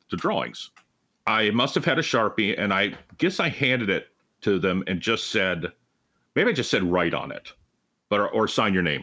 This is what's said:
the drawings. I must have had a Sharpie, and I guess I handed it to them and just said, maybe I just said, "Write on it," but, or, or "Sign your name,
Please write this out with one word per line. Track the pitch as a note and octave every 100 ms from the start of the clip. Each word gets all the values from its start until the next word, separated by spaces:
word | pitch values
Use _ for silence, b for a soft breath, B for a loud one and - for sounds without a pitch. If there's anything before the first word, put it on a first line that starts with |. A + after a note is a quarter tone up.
| _
the | F2
drawings. | - G3 B1 - - _ _ _ _ _ -
I | A2 G#2+
must | A2+ C3+
have | -
had | D#3+ D3+
a |
Sharpie, | - B2 G#2+ - G2+ -
and | G2+
I | F#2+ G2+ - - -
guess | F3 F#3+
I | E3+
handed | - C3+ B2+ G#2
it | F2 - _ _ _
to | - F#2+
them | F#2 F#2 F#2
and | F#2
just | A2 A2+ -
said, | A2 F#2+ E2+ E2 - _ _ _ _ _
maybe | - A3
I |
just | D3+ -
said, | A2+
"Write | F2+ F2+ E2+
on | D2 C2+
it," | - - - _ _ _ _ _
but, | G2+
or, | G2+
or | A2 G#2+
"Sign | - A2
your | F#2
name, | E2+ C#2+